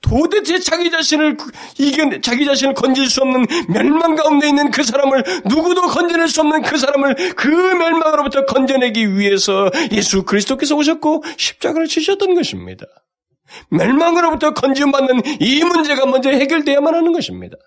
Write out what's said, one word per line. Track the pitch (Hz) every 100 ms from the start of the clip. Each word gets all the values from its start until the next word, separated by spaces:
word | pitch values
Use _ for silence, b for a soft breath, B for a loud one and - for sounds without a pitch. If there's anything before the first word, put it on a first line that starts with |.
도대체 | - 240 320 403 - 359
자기 | 370 330 349
자신을 | 330 320 302 302 302
그-, | - - B -
이겨-, | 277 277 302 170
자기 | - 240
자신을 | 285 277 269
건질 | 262 262 262 269
수 | -
없는 | 269 254 233 339 233
멸망 | 185 269 302 330
가운데 | 311 311 294 294
있는 | 285 285
그 | 233
사람을, | 269 254 277 269 - 180 196
누구도 | 285 330 359
건져낼 | 359 294 339 339 330
수 | -
없는 | 302 311
그 | - 302
사람을 | 269 285 277 269 359
그 | - -
멸망으로부터 | 320 370 359 330 330 320 302 285 277
건져내기 | 269 269 262 269 247 220 214 196
위해서 | 202 196 196 196 196 202 294
예수 | 214 196 196
그리스도께서 | 190 202 208 262 285 294
오셨고 | 294 320 302 311 311 B
십자가를 | - - - 320 330
지셨던 | - 311 392 392
것입니다. | 359 294 - 127 92 - _ _ _ _ _ _ B B
멸망으로부터 | - 175 269 339 339 339 311 302
건지움받는 | - 277 269 285 277 269 254 240 294
이 | 190 277
문제가 | 339 339 302 277 269
먼저 | 262 262
해결돼야만 | 269 277 320 285 277 294
하는 | 330 339
것입니다. | 339 - 180 180 -